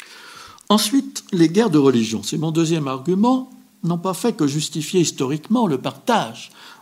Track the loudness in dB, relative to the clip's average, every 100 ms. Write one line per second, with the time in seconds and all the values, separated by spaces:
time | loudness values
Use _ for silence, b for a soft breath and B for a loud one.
0 | B B B B B B 0 0 2 0
1 | -2 -8 -4 2 4 4 2 4 4 4
2 | 0 -4 -6 -4 -2 0 0 -2 -4 -4
3 | -2 2 2 2 -2 -16 _ _ -4 -2
4 | -4 -2 -2 0 0 -2 -4 -6 -2 0
5 | 0 -2 -4 -4 -2 0 2 0 -4 -6
6 | -2 0 -2 -10 -18 B B B